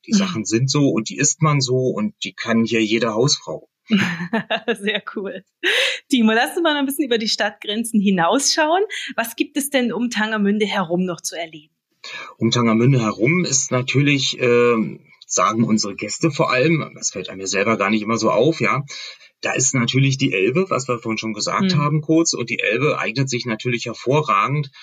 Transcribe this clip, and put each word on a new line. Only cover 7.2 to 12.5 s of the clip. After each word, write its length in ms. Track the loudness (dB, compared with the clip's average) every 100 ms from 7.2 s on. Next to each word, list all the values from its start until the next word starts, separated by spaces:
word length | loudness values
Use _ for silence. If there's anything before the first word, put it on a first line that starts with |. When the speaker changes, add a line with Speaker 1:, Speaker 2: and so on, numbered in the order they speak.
| 0
Speaker 2:
Stadtgrenzen 680 | -2 -2 -4 -6 -4 0 2
hinausschauen. 840 | 2 4 4 2 2 2 2 2 0 -4 -8 -6
Was 200 | -6 -4
gibt 220 | -4 -2
es 120 | -2
denn 220 | 0 0
um 180 | -2 -4
Tangermünde 560 | -2 -2 2 2 2 0
herum 400 | -2 0 0 -2
noch 160 | -4
zu 140 | -8 -8
erleben? 380 | -10 -14 -20 _ _ _ -16 -14 -16 -2
Speaker 1:
Um 140 | 0